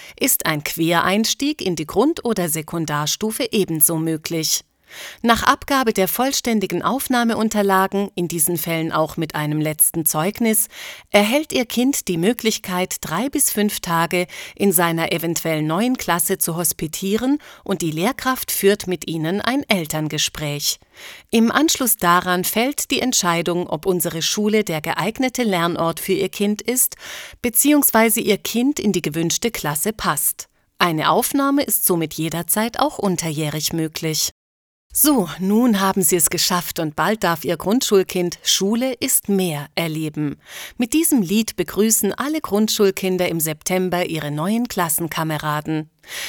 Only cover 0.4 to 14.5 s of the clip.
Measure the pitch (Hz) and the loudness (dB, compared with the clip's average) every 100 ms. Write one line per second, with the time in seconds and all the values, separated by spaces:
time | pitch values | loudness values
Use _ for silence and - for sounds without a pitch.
0.4 | - 156 - - 165 170 180 202 220 - | 0 -2 -4 -2 2 2 4 2 0 0
1.4 | 277 302 190 165 156 180 277 330 240 220 | -2 -2 -2 -4 -2 2 2 2 -2 -2
2.4 | 175 160 156 170 160 147 151 - 220 214 | -2 -2 -4 -4 -2 -2 -2 -2 -4 -2
3.4 | 277 208 180 160 - 160 160 156 - 165 | -2 0 0 2 2 2 0 -2 -4 -4
4.4 | 156 - - _ _ - - - 226 226 | -2 -4 -6 _ _ -18 -16 -2 2 2
5.4 | - 285 - 277 233 220 185 - 262 277 | 2 0 0 0 2 2 0 0 0 0
6.4 | - 220 190 175 - 247 - 247 233 220 | 0 0 0 -2 0 -2 0 2 2 2
7.4 | 214 214 196 190 190 196 202 - 175 170 | 0 2 4 4 2 0 -2 -2 -4 -2
8.4 | 156 170 170 165 160 156 156 - 165 156 | -2 -2 -2 -2 0 0 0 -2 -4 -2
9.4 | 151 151 151 151 - 170 160 156 175 - | -2 0 -2 0 0 0 -2 0 -2 0
10.4 | 226 220 - - - - - 202 208 277 | 2 2 -2 -8 -16 -16 0 2 4 2
11.4 | 311 269 233 - 247 277 - 175 180 247 | 0 -2 0 2 2 2 -2 0 2 2
12.4 | 226 - - 180 185 - - 160 262 294 | 0 -2 -2 -4 -2 -4 -4 -4 -2 0
13.4 | - - 208 - - 165 170 175 175 - | 0 0 0 -2 -2 0 0 0 -2 -6
14.4 | - | -14